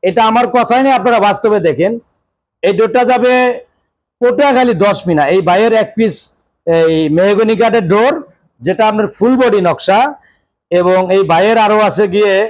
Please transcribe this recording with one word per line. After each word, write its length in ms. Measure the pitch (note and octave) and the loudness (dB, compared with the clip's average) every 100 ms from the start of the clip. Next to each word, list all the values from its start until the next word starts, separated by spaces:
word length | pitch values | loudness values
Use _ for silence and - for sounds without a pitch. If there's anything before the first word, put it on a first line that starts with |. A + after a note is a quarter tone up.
| F3+ | -2
এটা 120 | F#3+ A3 | 0 0
আমার 160 | A3+ B3 B3 | 2 0 -2
কথাই 260 | A#3 A#3+ C4+ | 0 0 2
নেই, 80 | B3+ | 0
আপনারা 200 | G3 A#3+ G3+ | 0 0 0
বাস্তবে 300 | G3+ A3+ G#3 E3+ | 0 -2 0 -2
দেখেন। 240 | C#3 F#3 A#3 _ _ _ _ _ _ F3+ | -2 -2 -4 _ _ _ _ _ _ -4
এই 60 | F#3+ | 0
ডোরটা 240 | A3 B3 B3 | 0 0 0
যাবে 220 | B3 B3 B3+ B3 A#3+ - _ _ _ _ _ | 0 2 2 0 -4 -12 _ _ _ _ _
পটুয়াখালী 520 | A#3+ B3 C#4+ B3+ B3 F#3 G3+ | -2 2 2 2 0 0 0
দশ 120 | G3 F3 | -2 -2
মিনা। 160 | D#3+ C#3+ | 0 0
এই 80 | F#3 E3+ | 0 0
ভাইয়ের 240 | F3+ A3+ A3 | 0 2 0
এক 60 | G#3+ - | -2 -2
পিস 180 | A3 - - _ _ _ - | -2 -2 -12 _ _ _ -2
এই 280 | E3 E3 D#3+ D#3+ D#3 | 0 2 0 0 0
মেহগনি 380 | G3 G3+ A3 A3 | 0 0 0 0
কাঠের 240 | A3+ A3+ F3 | 0 0 0
ডোর, 220 | G3+ A#3+ E4 - _ _ _ C3 | 0 0 -2 -10 _ _ _ -6
যেটা 180 | F#3+ A3 | 0 0
আপনার 160 | G#3 G3+ - | 0 -4 -2
ফুল 180 | A3+ B3+ | 0 2
বডি 180 | B3+ G#3 F3+ | 2 2 0
নকশা, 320 | D#3 - G3+ C4+ D4 _ _ _ _ _ F3 | -2 0 0 0 -4 _ _ _ _ _ -2
এবং 200 | F3+ F#3 F#3 F#3+ | 2 0 0 0
এই 60 | F3+ | 0
ভাইয়ের 260 | E3 G3+ A3+ G#3+ | 0 2 2 2
আরো 120 | G#3+ G#3 | 2 0
আছে 160 | - G#3 | 0 -2
গিয়ে 200 | G3 G#3 F#3+ A3 | 0 0 0 -2